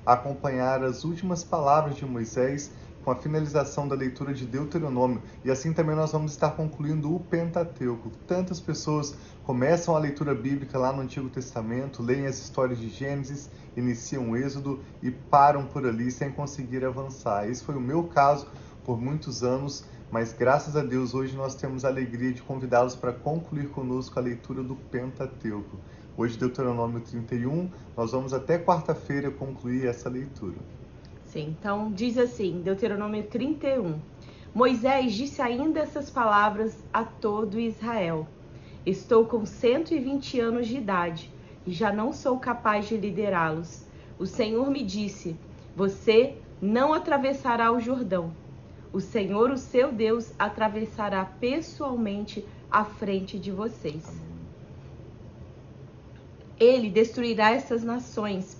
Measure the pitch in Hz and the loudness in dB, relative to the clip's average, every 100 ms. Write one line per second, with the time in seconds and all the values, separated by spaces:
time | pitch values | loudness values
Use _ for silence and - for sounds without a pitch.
0 | - 127 143 135 143 127 127 131 131 120 | 4 6 4 -4 -2 0 2 2 2 0
1 | 156 170 185 175 - 170 143 151 147 135 | -2 -2 -2 -2 0 2 6 6 4 0
2 | 135 120 110 131 127 143 - - - - | -4 -4 -2 2 2 2 -6 -14 -16 -6
3 | - 127 151 156 151 147 139 - 143 135 | -2 0 0 0 2 2 2 0 -2 0
4 | 131 - 139 127 123 131 147 170 151 123 | -2 -4 -4 -4 -4 -4 -2 -2 0 4
5 | 127 113 - - 127 131 160 160 156 156 | 4 2 -4 -6 0 0 2 2 4 4
6 | 156 156 151 - 156 - 156 - 147 156 | 2 2 -2 0 0 2 -4 -2 -2 0
7 | 151 175 - 170 170 175 170 - 123 117 | 0 -2 0 0 0 0 -2 -2 -2 -2
8 | 113 - - 180 180 170 - 151 - 151 | -6 -10 -2 0 0 -4 -4 -4 0 -2
9 | 143 - - - - 123 135 170 170 156 | -2 -8 -16 -12 -4 2 4 4 4 2
10 | 147 139 139 123 131 139 131 135 127 139 | 2 -2 0 0 0 -2 -2 0 2 0
11 | 131 - 131 131 123 117 110 120 139 - | -4 -6 -6 -6 -6 -6 -4 -4 -4 -4
12 | 117 135 139 131 - - 127 117 113 - | 0 0 0 -4 -6 0 0 0 -6 -6
13 | 139 143 131 143 - - - - 123 120 | -4 -4 -4 -8 -12 -16 -12 -4 -2 -2
14 | - 135 117 117 139 139 139 131 - - | -4 -4 -2 -2 -2 -4 -6 -6 -8 -8
15 | 123 127 - 143 143 143 131 143 127 113 | -6 -6 4 8 8 6 0 -2 0 0
16 | 123 127 139 131 143 - 120 127 131 127 | -2 -2 -4 -4 -6 -6 -6 -2 -2 -2
17 | 135 131 117 101 104 127 - 143 123 160 | -8 -6 0 0 0 -4 -4 -4 0 0
18 | 170 147 139 143 - - - - - 117 | 2 6 8 6 2 -14 -16 -10 -4 -2
19 | 127 156 - 110 123 131 143 - - - | 0 -2 -4 -2 0 0 -2 -8 -12 -18
20 | - 113 113 - 120 147 151 147 131 127 | -6 -2 -2 2 4 4 4 0 0 0
21 | 123 131 131 135 135 131 135 131 131 131 | 0 -2 -2 -4 -6 -4 -6 -2 0 0
22 | 123 117 127 123 - 131 123 120 123 - | -2 -2 -2 -2 -4 -6 4 6 6 2
23 | 123 120 147 165 165 151 143 - 127 127 | -4 -2 -2 -2 -2 -4 -4 -4 -4 -4
24 | 127 135 123 117 - 131 127 131 - 123 | -4 -4 -4 -4 -6 -6 -6 -8 -6 -6
25 | 131 - 131 - 110 104 - 95 - - | -6 -6 -8 -6 -6 -6 -6 -12 -16 -18
26 | - - 113 113 127 123 127 120 117 117 | -12 -2 -2 0 -2 0 0 0 0 -2
27 | 117 117 113 120 123 160 180 - - - | -6 -8 -4 -2 0 0 -2 -6 -10 -4
28 | 113 131 131 131 - 131 - 170 160 156 | -2 0 0 -2 2 2 4 2 2 -2
29 | - 143 139 - 135 123 123 127 127 120 | -2 -2 -2 -4 -8 -6 -2 0 0 -2
30 | 127 127 139 - 95 82 85 - - - | -4 -6 -8 -8 -10 -8 -12 -16 -18 -18
31 | - - - 160 151 160 208 202 214 190 | -18 -18 -12 -8 -6 -4 -2 -2 -2 0
32 | 240 233 247 - 190 170 175 196 - 202 | 0 4 2 2 -2 0 0 0 0 0
33 | 208 214 208 - 269 311 277 262 180 156 | -2 -4 -4 -2 -2 0 0 0 0 -4
34 | - - - - - 202 254 240 254 269 | -8 -16 -18 -18 -4 4 6 6 4 4
35 | 254 202 285 - 247 247 311 311 294 294 | 4 2 -2 -2 -2 2 2 2 0 -4
36 | 285 269 226 202 208 202 220 - - 220 | -4 2 6 6 6 4 -2 -4 -2 -2
37 | 226 - 214 208 220 214 233 220 220 226 | -2 -2 -2 0 0 0 -2 -2 -2 0
38 | 170 160 156 - - - - - 180 190 | 0 0 -4 -12 -18 -18 -16 -8 -2 -2
39 | - 226 226 233 208 - 233 277 320 311 | 6 6 8 4 -2 2 4 4 4 0
40 | 254 277 - 254 233 240 226 269 202 185 | 2 -2 -2 0 2 2 0 -2 0 0
41 | 175 165 - - - - - 170 214 208 | 0 -2 -10 -16 -18 -12 -6 0 2 2
42 | 233 302 277 254 254 240 220 208 208 226 | 0 0 0 0 0 0 2 2 2 -2
43 | 202 180 208 180 160 156 165 - - - | -2 0 2 2 2 0 -4 -12 -16 -18
44 | - - 185 - 214 226 277 277 208 202 | -16 -8 -4 0 2 2 2 0 -2 -2
45 | 208 - 175 160 - - - - 196 196 | -4 -4 -8 -8 -12 -18 -10 0 0 2
46 | - 220 269 - - - 196 233 285 311 | 6 8 8 4 -14 -4 0 4 4 4
47 | 320 285 262 277 262 233 226 240 226 254 | 4 2 4 0 0 4 4 4 2 0
48 | 196 185 165 - - - - - - 196 | 0 0 -2 -8 -14 -18 -18 -18 -6 -4
49 | 190 233 190 202 247 262 - 247 269 220 | -2 0 2 4 4 2 0 4 4 4
50 | 220 233 226 - 208 214 214 214 214 - | 2 2 0 -2 -2 2 0 0 -4 -4
51 | 208 196 190 - 240 294 320 - 285 247 | -2 0 -2 -2 0 0 -2 -6 -4 0
52 | 214 202 208 208 - - - 208 214 - | -2 -2 -6 -8 -10 -14 0 2 2 -2
53 | 202 196 190 196 185 190 226 - 160 156 | -2 -2 -2 -6 -6 -4 -4 -4 -8 -6
54 | - 82 80 85 - - - - - - | -10 -12 -12 -12 -14 -16 -18 -16 -16 -16
55 | - - - - - - - - - - | -16 -18 -18 -16 -16 -18 -18 -18 -18 -18
56 | - - - - - - 233 262 220 190 | -18 -18 -20 -20 -8 6 8 10 6 6
57 | 240 254 233 214 214 240 - 233 233 240 | 4 4 0 4 4 4 0 -2 -2 -4
58 | 247 - 208 185 185 - | -4 -4 -2 -2 -6 -4